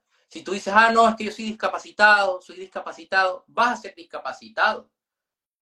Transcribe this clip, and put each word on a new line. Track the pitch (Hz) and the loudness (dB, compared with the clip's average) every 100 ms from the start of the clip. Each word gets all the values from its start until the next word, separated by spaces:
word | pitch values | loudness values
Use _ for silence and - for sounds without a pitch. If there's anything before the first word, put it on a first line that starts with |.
| _ _ _ | _ _ _
Si | 160 | -16
tú | 175 | -10
dices, | 196 196 208 | -8 0 4
"Ah, | 226 | 4
no, | 226 226 | 6 4
es | 220 | 2
que | 208 | -8
yo | |
soy | - 220 | -8 -10
discapacitado, | 214 190 175 165 - 214 202 196 180 | -6 -6 -6 -12 2 4 4 2 -4
soy | - 175 | -10 -18
discapacitado", | 190 185 165 160 165 190 185 185 _ | -14 -14 -14 -16 -4 0 0 -4 _
vas | 147 240 220 | -2 -2 -2
a | |
ser | - - | -12 -20
discapacitado. | 170 147 131 127 110 156 208 - - _ _ _ _ _ _ _ | -16 -14 -12 -14 -12 -2 -2 -2 -12 _ _ _ _ _ _ _